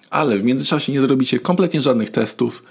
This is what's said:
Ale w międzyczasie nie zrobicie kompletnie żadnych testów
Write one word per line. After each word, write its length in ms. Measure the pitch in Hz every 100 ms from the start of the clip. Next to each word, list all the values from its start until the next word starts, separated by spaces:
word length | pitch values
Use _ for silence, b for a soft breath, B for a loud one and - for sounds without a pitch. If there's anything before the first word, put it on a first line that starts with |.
| B
Ale 280 | - 151 101
w 60 |
międzyczasie 480 | 113 131 143 151 143
nie 80 | 139
zrobicie 380 | 135 131 127 -
kompletnie 420 | - 180 180 151
żadnych 300 | 139 120 107
testów 520 | - 110 - 120 - -